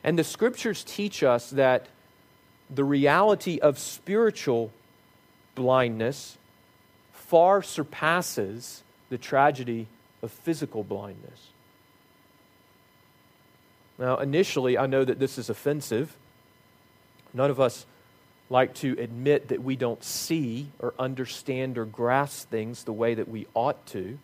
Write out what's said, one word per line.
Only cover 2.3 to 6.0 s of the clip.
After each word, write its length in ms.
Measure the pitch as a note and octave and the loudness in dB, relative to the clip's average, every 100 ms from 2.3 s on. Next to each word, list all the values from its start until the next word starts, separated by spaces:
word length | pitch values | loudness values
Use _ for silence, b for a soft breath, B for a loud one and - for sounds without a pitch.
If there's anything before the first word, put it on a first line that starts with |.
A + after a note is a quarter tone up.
| _ _ _ _ | _ _ _ _
the 140 | C#3 | -2
reality 760 | C#3 C#3+ C#3+ D#3+ G#3 G3+ F#3 E3+ | 2 4 6 6 6 2 0 2
of 180 | D3+ C#3 | 2 2
spiritual 920 | - - - G#3 A3+ G#3+ - A#2 A2+ - _ _ _ _ _ _ _ | -10 -12 -2 2 2 0 -2 0 -2 -10 _ _ _ _ _ _ _
blindness 800 | - B2+ C3 B2 A2+ | -4 2 4 2 0